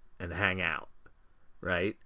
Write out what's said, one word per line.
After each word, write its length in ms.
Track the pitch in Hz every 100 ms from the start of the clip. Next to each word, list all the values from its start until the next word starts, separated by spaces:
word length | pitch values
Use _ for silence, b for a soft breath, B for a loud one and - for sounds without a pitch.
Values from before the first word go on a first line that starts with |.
| - -
and 140 | 87
hang 280 | 82 98 92
out, 280 | 85 71 - - - - - - - -
right? 360 | - 87 98 -